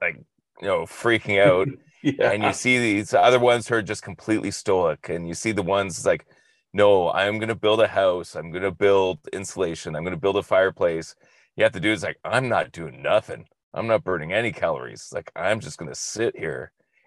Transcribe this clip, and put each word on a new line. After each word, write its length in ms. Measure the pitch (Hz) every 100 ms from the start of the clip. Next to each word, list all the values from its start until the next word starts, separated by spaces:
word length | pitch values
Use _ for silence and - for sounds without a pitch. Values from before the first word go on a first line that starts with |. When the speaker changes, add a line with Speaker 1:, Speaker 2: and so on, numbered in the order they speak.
Speaker 1:
like, 160 | 87 80 - _ _ _
you 80 | 98
know, 140 | 104
freaking 580 | 85 - 117 113 - 98
out. 260 | 98 90 113
Speaker 2:
<laughs> 60 | - _ _
Yeah. 300 | 151 127 120
Speaker 1:
And 120 | 104
you 80 | -
see 260 | - 127 127
these 360 | 120 101 107
other 240 | 123 117 123
ones 260 | 123 120 113
who 80 | 113
are 60 |
just 200 | 98 107
completely 480 | - 90 - 110 101
stoic, 580 | - - 92 85 76 -
and 180 | 85 85
you 60 |
see 180 | 85 113
the 100 | 104
ones 440 | 87 98 95 80 98
like, 200 | 82 - _ _ _ _
"No, 360 | 95 104 98 85
I'm 260 | - 101 107
gonna 160 | 110 110
build 240 | 107 110
a 80 | 104
house, 480 | 98 98 90 85 82
I'm 140 | 82
gonna 180 | 87 98
build 500 | 90 101 98 95 87 -
insulation, 640 | 95 98 - 90 80 85 78
I'm 80 |
gonna 120 | 87 87
build 180 | 98 98
a 60 |
fireplace." 720 | - 95 95 - 87 82 80 - _ _ _ -
You 80 |
have 80 | 110
to 80 | 98
do 100 | 101
is 100 | 107
like, 140 | 87 76
"I'm 240 | 82 113 131
not 240 | 98 78
doing 300 | - 80 64
nothing. 440 | 69 104 - 64 - _ _
I'm 120 | - 113
not 160 | 110
burning 280 | 90 87 78
any 200 | 101 117
calories. 580 | 82 87 71 62 55 -
Like, 200 | - - -
I'm 240 | 90 110
just 180 | - -
gonna 160 | 76
sit 420 | - - 104 117 -
here." 340 | 80 65 - _ _ _